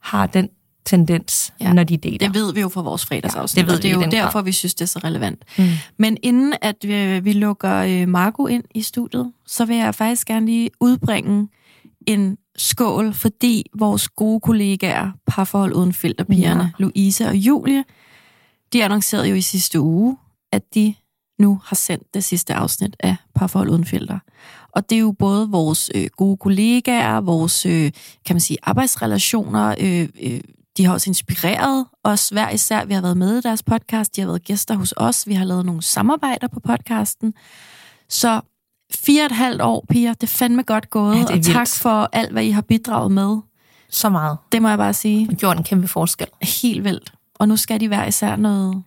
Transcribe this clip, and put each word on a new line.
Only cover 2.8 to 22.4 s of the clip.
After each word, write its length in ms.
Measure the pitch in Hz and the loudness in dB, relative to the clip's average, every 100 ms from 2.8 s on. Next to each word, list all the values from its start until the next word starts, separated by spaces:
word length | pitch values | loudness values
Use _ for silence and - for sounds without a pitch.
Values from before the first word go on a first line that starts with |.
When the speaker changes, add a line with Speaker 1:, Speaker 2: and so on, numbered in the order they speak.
Speaker 2:
vores 240 | 156 165 - | -6 -6 -6
fredagsafsnit, 500 | 131 - - - - | -6 -6 -6 -2 0
Speaker 1:
Ja, 60 | |
det 60 | 170 | 2
ved 80 | 170 | 2
Speaker 2:
og 60 | |
det 60 | 190 | 2
er 40 | 185 | 0
Speaker 1:
vi 40 | |
i 40 | |
Speaker 2:
jo 60 | 165 | 2
Speaker 1:
den 0 | |
grad. 120 | 220 | 0
Speaker 2:
derfor, 160 | 196 214 | 0 -2
vi 100 | 190 | -2
synes, 220 | 185 180 | -2 -4
det 80 | - | -4
er 40 | 175 | -6
så 120 | - | -6
relevant. 400 | 160 160 101 - - - | -6 -4 -6 -8 -10 2
Speaker 1:
Mm. 60 | 185 165 - _ | 2 2 -6 _
Speaker 2:
Men 180 | 220 226 | 0 0
inden 320 | 247 247 277 294 | 2 2 2 0
at 160 | 214 208 | -4 -4
vi, 380 | 202 202 196 190 | -4 -2 0 0
vi 120 | 190 | 0
lukker, 420 | 202 208 202 190 | 2 0 0 -2
øh, 340 | 196 185 185 180 | 0 0 0 2
Marco 380 | 180 190 226 277 | 2 2 0 -2
ind 180 | 240 - | -2 -4
i 80 | 220 | -8
studiet, 500 | 214 - 233 247 247 - - | -6 -6 -6 -6 -6 -10 -12
så 180 | - | -4
vil 120 | 226 233 | 0 0
jeg 180 | 220 | 0
faktisk 320 | 214 220 240 - | 0 -2 -2 -2
gerne 200 | 220 220 | 0 2
lige 240 | 226 233 _ | 0 -2 _
udbringe 680 | 247 254 - 214 - 202 208 _ _ _ - _ - | 2 2 0 -2 0 0 0 _ _ _ -20 _ -2
en 300 | 208 190 202 _ - | 0 0 -2 _ -8
skål, 560 | - - 226 104 220 | -4 0 0 0 -2
fordi 520 | 202 226 - 247 226 - 208 | 0 -2 0 0 0 -2 -2
vores 300 | 214 208 - | 0 0 -4
gode 320 | - 214 220 | -2 0 0
kollegaer, 680 | - 226 202 196 190 - 196 190 - | 2 2 2 0 0 -2 -4 -6 -4
parforhold 460 | - 190 202 196 | -2 0 0 0
uden 180 | - 180 | 2 0
filterpigerne, 680 | 180 226 - 196 190 170 170 | 0 -2 -4 2 4 4 2
Speaker 1:
Ja. 60 | 180 170 | 0 0
Speaker 2:
Louise 500 | 196 196 196 196 226 | -2 2 0 2 0
og 60 | 196 | 2
Julie, 480 | 202 285 - 277 269 _ _ - _ _ _ _ _ | 2 2 2 0 -2 _ _ -20 _ _ _ _ _
de 120 | 240 | 0
annoncerede 440 | 208 208 196 208 - | 2 0 0 0 0
jo 60 | |
i 60 | 190 | 0
sidste 400 | 180 190 - 165 | 0 -2 0 0
uge, 360 | 151 165 233 262 _ _ _ | 2 2 0 -2 _ _ _
at 100 | 202 - | -6 -2
de 200 | 214 214 208 _ _ _ _ | 0 0 0 _ _ _ _
nu 220 | 202 196 | 2 2
har 100 | - 190 | -2 -4
sendt 380 | - 175 _ | -2 -6 _
det 100 | 196 | -6
sidste 300 | 190 175 | -2 -4